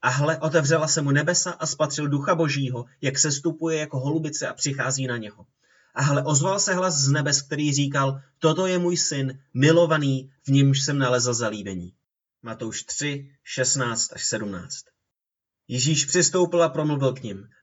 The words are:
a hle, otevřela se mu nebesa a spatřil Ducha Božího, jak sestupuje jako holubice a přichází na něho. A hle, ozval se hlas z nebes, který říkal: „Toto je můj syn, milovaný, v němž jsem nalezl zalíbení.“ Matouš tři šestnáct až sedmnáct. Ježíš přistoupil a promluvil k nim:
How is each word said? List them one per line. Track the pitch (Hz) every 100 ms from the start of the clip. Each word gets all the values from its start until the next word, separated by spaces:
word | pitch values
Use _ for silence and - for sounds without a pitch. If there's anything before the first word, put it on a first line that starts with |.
a | 123
hle, | 131 147 160
otevřela | 156 160 143 160 156
se | -
mu | 143
nebesa | 139 151 180 185
a | 170 160
spatřil | - 151 - 147
Ducha | 143 139 175
Božího, | 156 135 131 120 120 _
jak | 139 135
sestupuje | 156 139 170 160 165 156
jako | 151 139
holubice | 135 160 156 - 139
a |
přichází | - 147 139 131 131 131
na | 120
něho. | 107 - - _ _ _ _ -
A |
hle, | 139 139
ozval | 147 143 175 202
se | 202
hlas | 180 185 151
z | 135
nebes, | 151 143 139
který | - 147 147
říkal: | 139 139 139 135 139 - _
„Toto | 160 160 185
je | 180
můj | 175 175
syn, | - 143 135 - _
milovaný, | 123 143 165 170 156 143 131 - _
v | -
němž | 139 139 135
jsem | - 143
nalezl | 127 123 120
zalíbení.“ | 117 113 104 101 92 87 - _ _ _ _
Matouš | 117 113 113 -
tři | - - 147 139 139 _
šestnáct | - - 127 143 123 117 -
až | - -
sedmnáct. | 110 104 92 87 - - _ _ _ _ _ _ _ -
Ježíš | 123 131 147 -
přistoupil | 180 170 185 175 175
a | 165
promluvil | 156 151 147 135
k | 131
nim: | 117 98 101 _